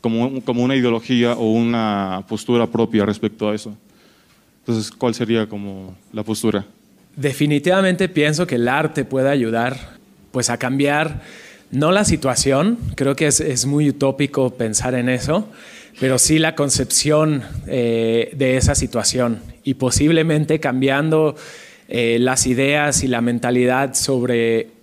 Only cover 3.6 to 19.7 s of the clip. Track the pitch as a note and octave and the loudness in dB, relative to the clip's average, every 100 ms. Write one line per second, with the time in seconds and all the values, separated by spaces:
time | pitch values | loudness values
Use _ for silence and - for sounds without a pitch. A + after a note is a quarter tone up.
3.6 | A2+ G#2 _ _ _ _ _ _ _ _ | -8 -18 _ _ _ _ _ _ _ _
4.6 | - A2+ G#2+ - B2+ A2+ A2+ A2+ G#2+ G#2+ | -4 -4 -4 -4 -4 -2 -2 0 -2 -8
5.6 | G2+ F#2+ F#2+ F#2 _ G#2+ G#2 G#2+ A2 G#2 | -10 -12 -14 -20 _ -10 -6 -2 0 -2
6.6 | G2 _ _ _ _ - C#3 C3 D3 D3 | -4 _ _ _ _ -6 -4 0 0 2
7.6 | D#3 F#3+ F#3+ F3+ F3+ E3+ D3 D#3 F3 B2 | 2 2 2 0 0 2 0 0 -2 0
8.6 | A#2+ C#3 D#3 D3+ B2+ C3+ C3+ C#3+ A2+ A2+ | 2 0 0 -4 -4 0 2 2 0 0
9.6 | A#2+ C3 - - _ _ - B2 A#2+ A#2+ | -2 -4 -14 -20 _ _ -8 -2 -2 -2
10.6 | B2 C3+ C#3+ D3 D#3+ D3+ - - - - | -2 0 2 2 -2 -6 -14 -20 -20 -20
11.6 | _ C3 D3+ F#3+ G#3 D#3+ C3+ B2 C3+ C3+ | _ 0 2 2 2 0 0 0 2 2
12.6 | F#3+ A#3 - - C#3 C3+ D3+ - D#3 B2 | 2 0 -4 -2 -2 2 2 2 0 -2
13.6 | B2 C#3+ D3 C3+ C#3 C3+ C#3 - B2+ - | 0 2 0 2 -2 0 -2 0 -2 0
14.6 | A#2 G#2+ C3 B2+ B2 B2+ B2 F3 G#3+ - | -4 -2 -2 -2 0 -2 0 -2 -2 -14
15.6 | - - - - C3 B2+ - D#3 D#3+ D#3+ | -20 -20 -20 -4 0 2 2 4 2 0
16.6 | C#3+ - B2+ - D3 D3+ D#3 C#3+ A2+ - | -2 0 0 -2 2 2 2 0 -4 -12
17.6 | - C3 A#2 A#2 A2+ A#2 - C#3+ C3 B2+ | -4 -2 0 0 2 0 -2 0 2 2
18.6 | C#3+ C#3+ B2 A#2 G#2 B2+ A#2+ A2 - - | 2 0 -2 -2 -2 0 0 -2 -8 -8
19.6 | - | -6